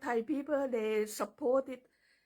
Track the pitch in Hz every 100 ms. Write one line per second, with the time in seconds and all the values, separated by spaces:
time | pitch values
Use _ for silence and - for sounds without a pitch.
0 | 294 233 233 277 285 285 269 233 214 214
1 | 214 - 208 - 285 269 269 254 _ _
2 | _ _